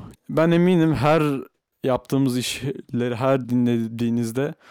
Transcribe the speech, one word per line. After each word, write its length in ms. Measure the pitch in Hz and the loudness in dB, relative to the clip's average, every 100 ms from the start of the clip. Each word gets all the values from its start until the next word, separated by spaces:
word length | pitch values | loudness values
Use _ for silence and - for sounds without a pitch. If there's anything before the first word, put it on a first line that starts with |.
| - - - | -14 -18 -4
Ben 220 | 135 165 | 0 4
eminim 420 | 170 175 180 160 | 4 4 4 2
her 300 | 139 147 160 151 139 - _ _ _ | 2 2 2 2 -2 -8 _ _ _
yaptığımız 540 | 135 123 - 135 135 123 | -4 -4 -2 0 0 0
işleri 800 | 120 - 131 - - 120 120 117 | -4 -6 -8 -10 -8 -4 -4 -2
her 340 | 135 135 123 | 0 0 0
dinlediğinizde 1040 | 123 120 120 113 113 117 117 117 117 139 - - | 0 2 0 -2 -4 -2 0 -2 -4 -6 -8 -18